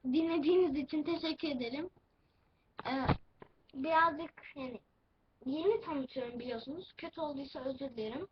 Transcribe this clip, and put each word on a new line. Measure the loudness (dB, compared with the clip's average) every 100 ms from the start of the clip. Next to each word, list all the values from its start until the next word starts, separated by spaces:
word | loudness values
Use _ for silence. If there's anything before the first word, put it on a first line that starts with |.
dinlediğiniz | 2 2 4 4 6 6 6 2
için | 0 -2
teşekkür | 0 0 0 -2 -2
ederim. | -2 -2 -4 -6 -10 _ _ _ _ _ _ _ -8 -4
Ee, | 0 2 0 -2 _ -20 _ _
birazcık | -6 2 6 6 2 -8 -12 -16 -10
yani | -10 -10 _ _ _ _ _ _ -4
yeni | 2 4 2
tanıtıyorum | 0 -4 -4 -6 -6 -6
biliyorsunuz. | -6 -6 -6 -10 -10 -10
Kötü | -10 -4
olduysa | -4 -4 -8 -6
özür | -6 -6 -6 -6
dilerim. | -6 -6 -8